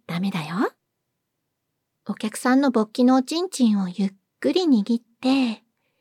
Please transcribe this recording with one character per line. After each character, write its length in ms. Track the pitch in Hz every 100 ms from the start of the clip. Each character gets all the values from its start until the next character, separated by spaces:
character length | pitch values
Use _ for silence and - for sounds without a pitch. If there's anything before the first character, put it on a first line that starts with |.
| -
ダ 140 | 170
メ 120 | 196
だ 140 | 180 151
よ。 280 | 175 370 _ _ _ _ _ _ _ _ _ _ _ _ _ -
お 80 |
客 220 | 202 214 -
さ 180 | 254 262
ん 60 |
の 100 | 277
勃 200 | 247 214
起 140 | - 247
の 100 | 262
お 60 |
ち 200 | 262 320
ん 80 | 370
ち 200 | - 233
ん 120 | 202
を 60 | 185
ゆ 200 | 180 196
っ 60 | - _ _
く 100 | 254
り 120 | 320
握 360 | 349 233 202 233
っ 40 | _ _
て、 420 | 254 269 247 214 _ _ _ _